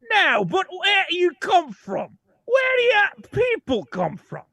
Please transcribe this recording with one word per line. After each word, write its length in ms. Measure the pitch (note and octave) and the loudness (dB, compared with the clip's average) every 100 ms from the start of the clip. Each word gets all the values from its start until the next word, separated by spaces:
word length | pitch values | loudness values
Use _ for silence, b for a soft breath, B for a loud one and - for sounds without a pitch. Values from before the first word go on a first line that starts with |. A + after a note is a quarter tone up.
| A#4 | 0
No, 340 | A4+ E4+ A#3+ F#3+ | 0 2 2 0
but 220 | E4+ F#4 | -2 -2
where 360 | F4+ F#4+ G4+ E4+ | -4 0 0 0
do 80 | E4+ | 0
you 140 | F4+ - | 0 0
come 320 | - G4 D#4+ | 2 2 2
from? 460 | G#3 - F#3+ G3 - _ _ - | -10 -10 -8 -8 -12 _ _ 0
Where 320 | A#4+ C5 C5 | 0 2 2
do 60 | |
your 460 | A#4+ A4 G4+ - - | 2 2 2 -4 -10
people 540 | - A#4+ A4+ - B3+ D3+ | -2 0 -2 -2 -4 -4
come 320 | F#3+ F3 C#3+ | -4 -4 -6
from? 260 | _ - - | _ -16 -16